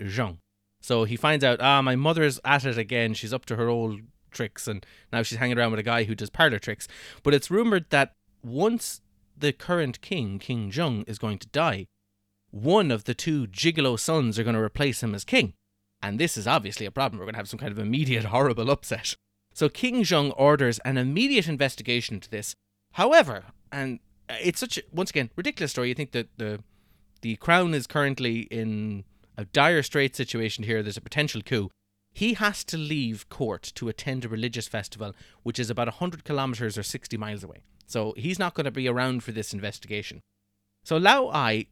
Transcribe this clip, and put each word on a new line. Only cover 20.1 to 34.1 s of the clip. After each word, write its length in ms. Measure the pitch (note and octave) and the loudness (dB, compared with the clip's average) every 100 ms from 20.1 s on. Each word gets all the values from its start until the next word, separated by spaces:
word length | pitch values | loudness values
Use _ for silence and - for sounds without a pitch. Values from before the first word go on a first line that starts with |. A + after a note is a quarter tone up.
| E3 C#3+ | 4 2
orders 460 | - C#3+ D3 B2+ A2 | 4 6 6 4 0
an 160 | C3 C3+ | 0 0
immediate 520 | B2+ D#3 C4+ C4 E3 | 0 2 2 4 2
investigation 640 | C#3 C#3 - A2+ A#2+ - | 0 0 -2 -2 -2 -2
into 160 | G2 - | -8 -8
this. 240 | G#2+ - - _ _ _ | -10 -8 -12 _ _ _
However, 520 | - G#3+ D#4+ D#3+ G2+ - - - | 2 6 8 6 2 -10 -20 -12
and 280 | C#3 C3+ A#2+ _ _ - | -6 -6 -6 _ _ -12
it's 320 | A#2 F3 - | -4 -2 -2
such 180 | B3 - | -2 -6
a, 40 | - | -6
once 180 | D#3+ F#3 | -4 -2
again, 200 | D3+ A#2+ - | -2 -2 -4
ridiculous 360 | A3+ - D#3 | -6 -4 -4
story. 160 | - B2 | -2 -2
You 60 | |
think 180 | B2+ C#3+ | -2 -4
that 160 | B2 A2+ - | -4 -6 -6
the, 260 | G#2+ G#2 - _ _ _ _ _ | -8 -8 -10 _ _ _ _ _
the 140 | A2+ G#2+ | -6 -4
crown 380 | - F3 F3 | 4 4 4
is 120 | D3+ A#2 | 0 -2
currently 540 | D3+ C#3 C3 B2 A2+ | 0 0 0 -2 -2
in 600 | - A2+ A2 G#2+ G#2+ G2+ - _ _ - | -4 -4 -4 -2 -4 -6 -10 _ _ -12
a 80 | |
dire 380 | G2+ C#3+ D3+ E3 | -2 4 4 4
straits 340 | C3+ D3 C#3 - | 2 0 0 0
situation 480 | B2 A#2 A2 - | -4 -2 -2 -4
here. 180 | G#2+ A2 | -2 -2
There's 140 | G#2 G2 | -2 -6
a 60 | |
potential 400 | - D3+ D3 A2 | -6 -2 -2 -2
coup. 280 | - A#2+ G2 _ _ _ _ | -2 -2 -2 _ _ _ _
He 200 | - A3 | -2 0
has 300 | G#3+ G#3 G3 | 2 0 -2
to 120 | - D#3+ | -6 -6
leave 520 | D3 D3+ A#2+ G#2+ - | -4 -2 -2 -4 -8
court 440 | - A#2+ F#2 - | -6 -4 -4 -8
to 140 | - A2+ | -8 -8
attend 360 | - C#3 | -6 -6